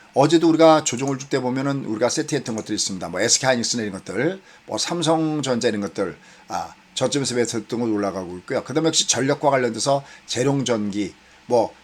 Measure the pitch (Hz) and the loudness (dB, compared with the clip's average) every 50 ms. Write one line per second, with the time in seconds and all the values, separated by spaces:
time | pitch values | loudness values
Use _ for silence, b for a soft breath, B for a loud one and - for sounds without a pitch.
0 | b b b 127 139 151 170 165 170 165 160 156 160 160 156 151 147 - 127 120 | b b b 2 4 6 6 4 6 4 6 8 8 8 8 6 4 0 -2 -2
1 | 135 135 135 131 139 - - 135 127 123 123 135 139 143 139 139 113 104 107 107 | -2 -2 -4 -4 -4 -2 -2 -2 0 -2 -2 -2 -2 -2 -2 -2 -4 -4 -2 0
2 | 123 120 - 160 147 - 151 135 123 - 110 107 107 - 107 98 - - 98 90 | 0 2 2 0 -2 -2 -2 -4 -2 -4 -6 -6 -4 -4 -4 -4 -4 -4 -6 -6
3 | 87 85 85 90 104 120 - - - 131 131 120 110 - - 120 107 104 92 92 | -8 -6 -4 -2 0 2 2 2 2 2 2 2 0 -2 -2 -4 -4 -6 -6 -8
4 | - - 90 104 131 170 190 190 B B B B B - 107 107 - - 170 175 | -10 -6 -4 -2 -2 -2 -2 -4 B B B B B -8 -6 -4 -4 -4 -4 -2
5 | 156 151 165 160 160 156 151 151 139 135 123 113 123 117 107 104 98 95 - - | 0 2 2 2 0 0 -2 -2 -2 -2 0 0 0 0 0 -2 -4 -4 -4 -4
6 | 98 85 80 - B B B B B B 107 90 85 - - - _ _ - - | -4 -4 -6 -10 B B B B B B -8 -8 -8 -10 -12 -20 _ _ -4 -2
7 | 131 127 - 143 135 120 120 123 117 110 - 113 104 - 123 113 120 113 107 101 | -2 0 0 0 -2 0 0 0 0 0 -2 -6 -6 -4 -4 -2 -2 0 0 0
8 | 101 98 87 95 92 87 90 90 - - 135 110 - - 127 156 160 160 156 - | 0 -2 -2 -4 -8 -8 -10 -12 -8 -6 -6 -4 -4 -4 -2 -2 0 0 0 0
9 | - - - 117 131 135 143 139 156 143 135 135 123 117 110 110 107 139 139 139 | 0 0 0 0 0 0 0 2 2 2 2 2 2 0 -2 -2 0 0 0 0
10 | 139 B B B B B - 113 127 143 139 139 123 120 120 107 104 104 98 104 | -2 B B B B B -4 0 0 2 2 0 0 0 0 0 -2 -2 -4 -4
11 | 101 87 - _ b b b b b b 123 117 104 - - - | -4 -6 -8 _ b b b b b b 0 0 0 0 -4 -12